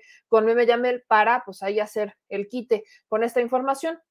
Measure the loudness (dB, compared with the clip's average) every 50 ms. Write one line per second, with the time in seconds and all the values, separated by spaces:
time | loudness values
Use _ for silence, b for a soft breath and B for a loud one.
0 | b b b b b _ 2 2 4 4 2 4 4 4 2 2 0 -2 -2 -4
1 | -2 _ 2 4 4 4 2 0 -2 -8 -12 -8 -8 -4 -2 -2 -4 -4 -4 -6
2 | -6 -6 -8 _ _ _ -8 -8 -8 -8 -8 -10 -2 -2 -2 -2 -2 b b b
3 | b _ -4 -2 -2 -2 -2 -2 -2 0 -2 -2 -2 -2 -4 -4 -4 -8 -8 -8
4 | _ _